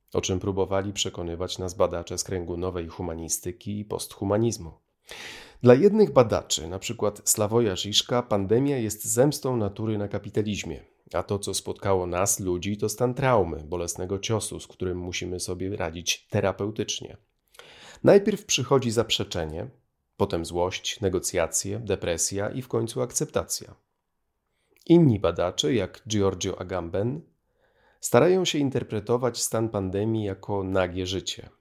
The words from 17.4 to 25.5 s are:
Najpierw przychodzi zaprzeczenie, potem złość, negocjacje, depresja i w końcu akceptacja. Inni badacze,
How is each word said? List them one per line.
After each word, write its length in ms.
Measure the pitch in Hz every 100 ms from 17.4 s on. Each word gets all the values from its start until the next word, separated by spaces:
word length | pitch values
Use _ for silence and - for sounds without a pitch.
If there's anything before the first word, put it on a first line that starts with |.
| _ - - - - -
Najpierw 420 | - 202 208 202 -
przychodzi 460 | - 123 139 120
zaprzeczenie, 800 | 110 110 - 98 92 80 80 127 - _ _ _ -
potem 280 | 98 87 80
złość, 560 | 85 90 - - -
negocjacje, 800 | 95 90 - 90 80 - 98 107
depresja 680 | 110 95 87 82 - 98 104
i 120 | 135
w 60 | 123
końcu 340 | 113 113 -
akceptacja. 720 | 123 - 156 - - - 92 98 _ _ _ _ _ _ _ _ _ _ -
Inni 340 | 170 156 101
badacze, 540 | 92 87 87